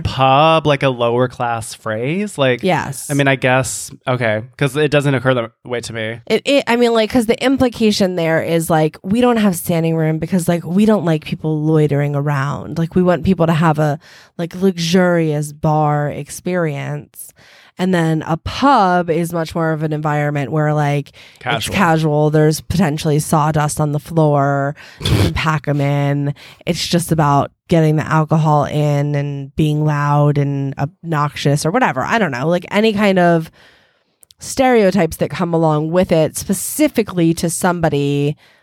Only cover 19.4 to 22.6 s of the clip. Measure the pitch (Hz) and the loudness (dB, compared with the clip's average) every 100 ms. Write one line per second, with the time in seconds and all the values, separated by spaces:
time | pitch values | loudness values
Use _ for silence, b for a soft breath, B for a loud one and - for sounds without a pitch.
19.4 | 160 175 160 156 156 151 156 147 147 147 | -4 -2 -2 -2 -2 -2 -2 -2 -2 -2
20.4 | 131 156 151 151 147 143 139 B B B | -2 0 0 0 0 -2 -4 B B B
21.4 | 123 117 - 190 180 160 156 147 151 156 | -4 -2 -2 0 2 2 2 2 2 4
22.4 | 151 156 | 2 2